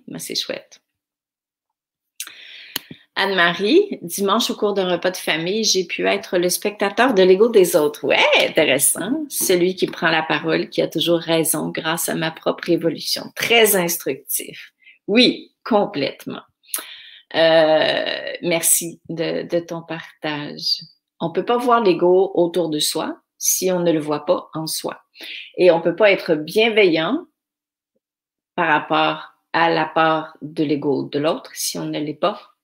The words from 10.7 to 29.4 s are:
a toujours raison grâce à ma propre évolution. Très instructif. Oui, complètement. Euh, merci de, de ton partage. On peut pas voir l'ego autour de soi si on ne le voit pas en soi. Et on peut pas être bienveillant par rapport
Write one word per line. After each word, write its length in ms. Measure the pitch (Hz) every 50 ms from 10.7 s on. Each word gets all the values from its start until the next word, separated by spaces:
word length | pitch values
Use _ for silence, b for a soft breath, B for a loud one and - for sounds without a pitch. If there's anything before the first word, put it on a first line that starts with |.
| - 165 151
a 60 | -
toujours 320 | - 170 143 160 170 165
raison 480 | 170 165 165 165 156 - - 156 165 170
grâce 420 | 170 170 160 160 165 165 - -
à 40 | 160
ma 160 | 165 160 160
propre 380 | 165 - - 175 - - - -
évolution. 560 | 170 160 165 165 147 - - - - - - - -
Très 420 | - - - 233 233 226 202 202
instructif. 960 | 190 175 170 - - - - 175 - - - - - - - 170 - - - _ b b b b b b
Oui, 480 | - 196 240 247 185 - - - - _ _ -
complètement. 800 | - 233 208 196 - - 143 135 - - - - - - - - _ _ _ B B B B B B B B B B B B B B -
Euh, 1000 | 156 165 160 160 165 156 156 156 156 - 147 - - - - - - - - - - -
merci 580 | 170 170 165 170 - - - 175 170 165 - _ -
de, 400 | 165 160 165 160 165 170 - 170
de 120 | 175 170
ton 200 | 170 170 170 165
partage. 1000 | 165 - 160 165 - - - _ - 156 151 147 147 151 156 160 165 - - - 160 - _ _ _ _ _ -
On 120 | - 160
peut 160 | - 196 190
pas 100 | - 240
voir 260 | 240 254 247 233 233 226
l'ego 480 | 190 170 160 175 180 180 185 196 190 -
autour 340 | - 175 170 170 185 165 165
de 100 | 151 151
soi 420 | 143 - - 156 175 254 339 - _ _ _ -
si 320 | - - - - 180 185
on 100 | 185 175
ne 120 | 175 170 160
le 80 | 160
voit 260 | 147 151 147 147 147
pas 240 | - 180 - - - -
en 140 | 156 160
soi. 360 | 156 - - - - - - _ _ B B B B B B B B B
Et 140 | - 180 180
on 100 | 160 165
peut 160 | 170 175 165
pas 140 | - 220 202
être 240 | 190 - - - 165
bienveillant 920 | 151 151 160 - 208 220 233 214 214 208 180 156 160 160 175 254 339 359 - _ _ _ _ _ _ _ _ _ _ _ _ _ _ _ _ _ _ _ _ _ _ _ _ -
par 140 | - 170 160
rapport 640 | 151 156 - - 160 156 156 156 156 160 - - _ _